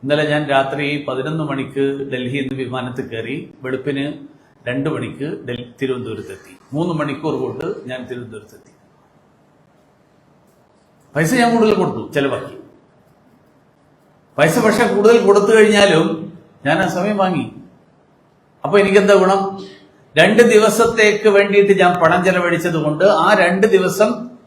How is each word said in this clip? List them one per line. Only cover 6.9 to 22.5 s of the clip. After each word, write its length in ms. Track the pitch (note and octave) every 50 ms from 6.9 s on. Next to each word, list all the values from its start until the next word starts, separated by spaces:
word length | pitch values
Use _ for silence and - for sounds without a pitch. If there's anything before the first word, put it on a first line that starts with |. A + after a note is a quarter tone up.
| E3
മണിക്കൂർ 460 | D#3 D3 D3 C3+ - - D#3 C#3 B2+
കൊണ്ട് 240 | B2+ B2 - - D3+ E3 - - -
ഞാൻ 200 | B2+ B2+ B2+ B2
തിരുവനന്തപുരത്തെത്തി. 720 | A2+ B2+ B2 A#2+ A2 A2 G#2+ G#2 _ - - _ _ _ _ _ _ _ _ _ _ _ _ _ _ _ _ _ _ _ _ _ _ _ _ _ _ _ _ _ _ _ _ _ _ _ _ _ _ _ _ _ _ _ _ _ _ _ _ _ _ _
പൈസ 180 | D3+ E3 D#3+ A#3+
ഞാൻ 220 | B3 A#3+ A#3 A#3
കൂടുതൽ 180 | A#3 G#3+ G#3+ G#3
കൊടുത്തു, 380 | F#3+ F3+ D3 - A2 A2 - -
ചെലവാക്കി. 460 | D3 C#3 C3+ B2+ - - - - - - - _ _ _ _ _ _ _ _ _ _ _ _ _ _ _ _ _ _ _ _ _ _ _ _ _ _ _ _ _ _ _ _ _ -
പൈസ 200 | D3 E3 E3 B3
പക്ഷെ 360 | A3 A3 G#3 - A#3+ G3+ -
കൂടുതൽ 320 | G3+ G3+ G#3+ A#3 A#3 F#3+
കൊടുത്തു 300 | F#3+ G3+ G3+ G3 - A3+
കഴിഞ്ഞാലും 800 | A3 G#3+ G#3 G#3 G3+ G3+ F#3+ E3+ D#3 D#3+ D#3+ - - - - - - - _ _ _ _
ഞാൻ 120 | C3+ D#3 E3
ആ 100 | F#3+ F3
സമയം 280 | - F3+ F3+ G#3 G#3+
വാങ്ങി. 360 | G3+ F#3+ F#3 F3+ D3 A#2+ G#2+ - - - - _ _ _ _ _ _ _ _ _ _ _ _ _ _ _ _ _ _ _
അപ്പൊ 140 | F3 F3 G3+
എനിക്കെന്താ 360 | G3 G3 F#3+ G#3 F#3+ F#3+ G3+
ഗുണം? 440 | F#3+ F#3 F#3 G3 G3 G3 F#3+ - - - - - - _ _ _ _ _ _ _ D3+
രണ്ട് 240 | D#3+ F#3+ A3 A3 A#3+
ദിവസത്തേക്ക് 880 | A3 A#3 G#3+ G#3+ A3 G#3 - A#3 A#3 A#3 A#3+ G#3+ G#3 G3+ G#3 - A3
വേണ്ടിയിട്ട് 520 | G3+ G3+ G3+ G3 G3 G3+ G3 G3 G3 F3+
ഞാൻ 120 | F#3 F3+ F3
പണം 320 | F3 E3+ D#3+ E3+ F3+ F3+
ചെലവഴിച്ചത് 520 | F#3 F3+ F3+ F3 F3